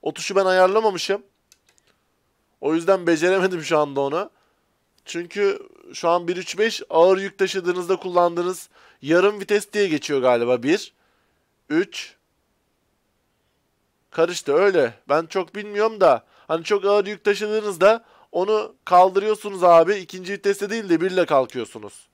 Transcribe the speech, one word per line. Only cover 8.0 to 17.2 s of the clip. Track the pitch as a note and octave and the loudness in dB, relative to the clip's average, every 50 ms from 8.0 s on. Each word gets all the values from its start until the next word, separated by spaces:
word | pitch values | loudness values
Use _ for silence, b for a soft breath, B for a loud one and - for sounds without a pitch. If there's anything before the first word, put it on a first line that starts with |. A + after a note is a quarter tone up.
| F#3+ F#3 F3 F3 F3 F3 E3+ E3+ F3 F3+ F#3 E3+ - _ b b b b b b | -4 -2 0 2 2 2 0 -2 -6 -6 -6 -8 -14 _ b b b b b b
yarım | - C#3 D#3+ F3 F#3 G3+ G#3 G#3 | -4 0 2 2 2 2 0 -2
vites | G3 - G#3 G#3 G3+ - - | -6 -2 -2 -2 -2 -4 -2
diye | G#3 G3+ F#3+ | -2 -2 0
geçiyor | D#3 C#3+ - - D3 C3+ | -2 -4 -4 -4 -4 0
galiba. | B2+ B2+ B2 A#2+ A#2+ A#2+ B2+ A#2+ A#2 | 2 2 2 2 0 0 -2 -2 0
Bir, | C3+ E3+ G#3+ - - _ _ _ _ _ _ _ _ _ _ _ _ _ _ _ _ | -2 -2 -2 -4 -10 _ _ _ _ _ _ _ _ _ _ _ _ _ _ _ _
üç. | D3 D#3+ G3 - - - - - _ _ _ _ _ _ _ _ _ _ _ _ _ _ _ _ _ _ _ _ _ _ _ _ _ _ _ _ _ _ _ _ _ _ _ _ _ _ _ _ | -2 -2 -2 -4 -8 -16 -16 -16 _ _ _ _ _ _ _ _ _ _ _ _ _ _ _ _ _ _ _ _ _ _ _ _ _ _ _ _ _ _ _ _ _ _ _ _ _ _ _ _
Karıştı | _ - D#3+ E3+ F3 E3 - C#3 C#3 | _ -2 -2 -2 -2 -8 -4 -2 0
öyle. | D#3 F#3+ G3+ F#3+ E3+ C#3 A#2 A#2 _ _ - | 2 2 2 2 2 0 0 -2 _ _ -2
Ben | C#3 D#3 E3+ | -2 -2 -2
çok | D#3+ - F#3+ F3+ D#3+ _ | -4 -6 -6 -6 -6 _
bilmiyorum | G3+ G#3 G#3 G#3 G3+ G#3+ A3 A3 G#3 | -14 -12 -10 -6 -4 -4 -4 0 2
da. | F#3 D#3+ C3 A2+ b b b b b b | 2 4 4 2 b b b b b b
Hani | D#3 E3 E3 | -6 -6 -2
çok | - G#3+ G3+ F#3+ | -2 -4 -2 0
ağır | G3+ G3+ G#3 G3 | 2 2 2 0
yük | G3 G#3 F#3+ | -2 -8 -6